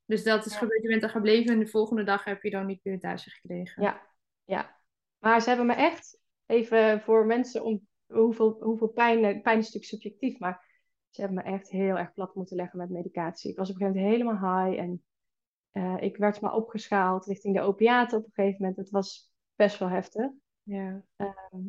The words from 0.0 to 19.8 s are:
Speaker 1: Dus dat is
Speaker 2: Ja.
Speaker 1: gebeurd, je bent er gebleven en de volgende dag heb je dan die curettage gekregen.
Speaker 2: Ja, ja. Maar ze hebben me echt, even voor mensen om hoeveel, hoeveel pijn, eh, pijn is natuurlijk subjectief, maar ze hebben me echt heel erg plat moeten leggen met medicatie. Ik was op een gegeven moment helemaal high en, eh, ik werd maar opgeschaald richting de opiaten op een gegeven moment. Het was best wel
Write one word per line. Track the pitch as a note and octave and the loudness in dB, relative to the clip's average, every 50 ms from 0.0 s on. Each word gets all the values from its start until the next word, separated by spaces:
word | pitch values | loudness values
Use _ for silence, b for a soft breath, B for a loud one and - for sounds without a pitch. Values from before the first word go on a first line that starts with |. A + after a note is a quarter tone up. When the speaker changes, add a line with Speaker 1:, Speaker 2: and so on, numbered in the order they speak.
| _ | _
Speaker 1:
Dus | - G#3+ G3+ - | -4 -2 0 2
dat | A3 A3 G#3+ G#3+ | 2 2 2 0
is | G#3+ | -4
Speaker 2:
Ja. | G#3 - | -6 -4
Speaker 1:
gebeurd, | A#3+ G#3+ A3+ A3 | -2 -2 0 0
je | A3 A3+ | 0 0
bent | A3+ A3 | 0 0
er | A3 A3 | 0 -2
gebleven | - A3 G3+ G#3+ G#3+ A#3 A3+ A#3 | -2 0 4 4 4 4 4 4
en | A#3 A3 | 2 2
de | G#3+ | 2
volgende | G#3+ - A3 G#3+ A3 A#3 G#3+ G3+ | 2 0 0 0 2 0 0 0
dag | G3 G3 G3+ - | 0 0 -2 -2
heb | G#3+ G3 G3 | -4 -8 -6
je | - G#3 | -6 -4
dan | G3+ G3 G3 | -4 -4 -4
die | G3 G3 F#3+ | -6 -6 -8
curettage | - G3 F#3+ F#3 F3+ F3 F3 F#3 - - | -8 -8 -8 -6 -6 -8 -8 -8 -12 -16
gekregen. | - - - F3 F3+ F3 F3+ - - - | -20 -18 -12 -10 -10 -10 -10 -10 -4 -2
Speaker 2:
Ja, | G3+ G3+ - - - _ _ _ _ _ _ _ _ | -2 -2 -2 -4 -10 _ _ _ _ _ _ _ _
ja. | - F#3+ - - - _ _ _ _ _ _ _ _ _ _ | -6 -4 -4 -4 -6 _ _ _ _ _ _ _ _ _ _
Maar | - A3 A3+ A3+ | 2 4 4 4
ze | A3 B3 | 4 2
hebben | B3 A#3+ A#3+ | 2 2 2
me | A#3 A#3+ | 2 2
echt, | - C#4+ E4+ E4+ - - - - _ _ _ _ _ _ | 4 2 2 2 -2 -10 -20 -20 _ _ _ _ _ _
even | - A3+ A#3+ A3+ A3+ A3+ A3+ A3 A3 G#3+ G#3 | 0 0 0 2 4 4 6 6 6 4 2
voor | G#3+ - A3 A3+ A3 | 2 4 4 6 6
mensen | A3 A#3 B3 B3+ B3 - - - | 4 2 2 0 -2 -4 -4 -2
om | A3+ A3 G3+ - _ _ _ _ | -2 -2 -4 -6 _ _ _ _
hoeveel, | - - A3+ A3+ A#3 A3 A3+ A3+ A3 G#3+ A3 | -2 2 4 4 4 4 4 2 2 2 0
hoeveel | - A3 A3+ A3 A3+ A3 | -2 -2 0 0 0 0
pijn, | A3 A#3+ A#3 A#3 A3+ A3+ A3 | 2 2 4 4 6 4 4
eh, | G3+ G3 G#3 | 2 0 0
pijn | - A#3+ A3+ A3 | 2 2 2 2
is | A3 - | 2 -2
natuurlijk | - G#3 - | -6 -12 -12
subjectief, | - - G#3 - G#3 - _ C4+ B3+ - - | -12 -12 -12 -12 -14 -10 _ -6 -6 -6 -4
maar | F3+ F3+ F3+ b b b b b b b _ _ _ _ | -6 -6 -6 b b b b b b b _ _ _ _
ze | _ - | _ -10
hebben | G3+ G3 F#3+ F#3 - | -8 -6 -6 -6 -6
me | - | -6
echt | F#3+ G3 - - | -6 -8 -8 -6
heel | - F#3+ G3 F#3+ F#3 F3 | -4 -2 0 0 0 -2
erg | F3 E3+ | -4 -8
plat | _ - F#3 F#3 - | _ -10 -10 -8 -8
moeten | G3 F#3 - F#3+ | -10 -10 -8 -6
leggen | F3+ F3+ F3+ - F3+ | -8 -8 -8 -8 -10
met | F3 F3 | -10 -8
medicatie. | F3+ E3+ F3+ F#3+ - G3 E3+ E3 E3 - - - | -8 -8 -10 -8 -6 -6 -6 -6 -8 -10 -10 -10
Ik | - | -8
was | - F#3+ F#3 | -6 -6 -6
op | G3 | -4
een | F#3 | -2
gegeven | G3 G3 F#3+ F#3+ | -2 -2 0 0
moment | F#3+ G3+ A3 A#3 | 2 2 2 2
helemaal | A#3+ A#3 A3 F#3+ G3 F#3 F#3 F#3 F#3 | 2 0 -2 -2 0 0 0 2 0
high | F#3+ F#3 - | 0 -2 -2
en, | F3+ F3 F3 F3 - _ _ _ _ _ _ _ _ _ _ _ _ _ | -4 -6 -8 -10 -12 _ _ _ _ _ _ _ _ _ _ _ _ _
eh, | - G3 F#3 F#3 F#3 F3 | -8 -6 -4 -4 -4 -4
ik | - G3 F#3+ | -4 -6 -2
werd | G#3 G3+ G#3 G#3 G#3 | 0 0 0 0 -2
maar | G#3 G3+ - | -4 -4 -2
opgeschaald | A3+ A3 - - G#3+ - - G#3+ G3 F#3 F#3 F#3 F#3+ - | -2 -4 -4 -6 -10 -4 -2 0 2 2 2 0 -2 -4
richting | G3+ G3 F#3+ - G3+ G3 | -6 -8 -4 -2 0 0
de | F#3+ | 2
opiaten | - G3+ G3 G3+ A3 A#3 B3 B3 A#3+ A#3+ A#3+ A3 | 2 0 2 4 4 6 6 4 4 2 0 -4
op | A3 | -4
een | - | -4
gegeven | _ - G3 G3 G3 G3 | _ 0 0 0 0 -2
moment. | G3 F#3 F#3 | -4 -4 -4
Het | G3 F#3+ - | -6 -8 -4
was | G3+ G3 F#3+ - - - - _ _ _ _ _ _ | -2 -2 -2 -4 -8 -16 -20 _ _ _ _ _ _
best | - G#3 G3 G3+ | 2 2 2 2
wel | - | 0